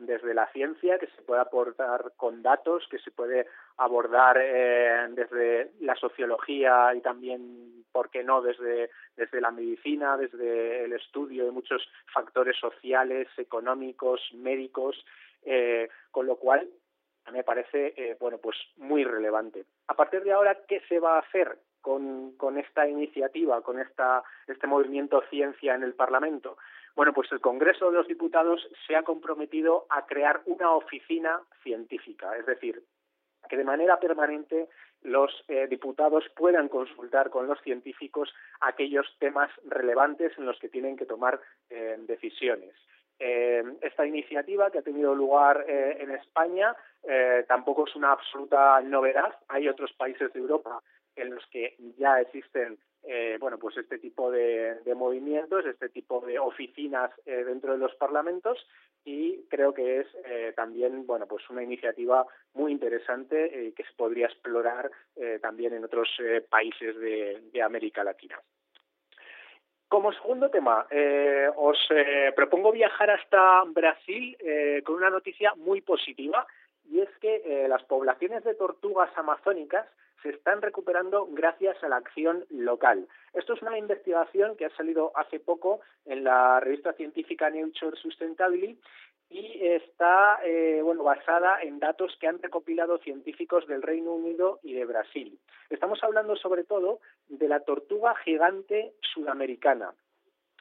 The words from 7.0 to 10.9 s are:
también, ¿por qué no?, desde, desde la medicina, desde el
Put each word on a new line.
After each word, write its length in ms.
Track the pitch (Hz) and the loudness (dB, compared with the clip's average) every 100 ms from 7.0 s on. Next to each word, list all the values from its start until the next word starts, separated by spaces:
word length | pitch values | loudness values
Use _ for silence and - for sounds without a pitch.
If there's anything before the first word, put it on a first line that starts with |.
también, 880 | 127 123 127 127 123 120 120 117 _ | -4 -6 -8 -10 -12 -18 -20 -20 _
¿por 200 | 123 120 | -4 -4
qué 120 | 127 | -6
no?, 200 | 127 131 | 0 2
desde, 480 | 123 120 120 120 117 - - - | 2 -2 -4 -4 -4 -10 -20 -8
desde 240 | 113 123 | -6 -2
la 100 | 117 | -2
medicina, 680 | 117 117 113 147 147 139 139 | -4 -6 -6 -4 -2 0 0
desde 640 | 131 120 120 117 117 123 | -4 -4 -4 -2 -2 -4
el 80 | 117 | -6